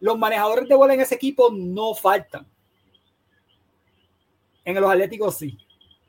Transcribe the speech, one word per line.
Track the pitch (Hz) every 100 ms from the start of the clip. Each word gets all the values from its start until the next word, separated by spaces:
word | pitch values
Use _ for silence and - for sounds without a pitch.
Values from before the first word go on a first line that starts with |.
Los | 202 226
manejadores | 220 214 214 240 254
de | 269
bola | 269 262
en |
ese | 262 247
equipo | 269 - 240
no | 202 180 190 220
faltan. | 214 190 202 - - - _ _ _ _ _ _ _ _ _ _ _ _ _ _ _ _ _ _ _ _ _ 175
En | 196
los | 196
Atléticos | 185 190 214 208 -
sí. | 147 - _ _ _ _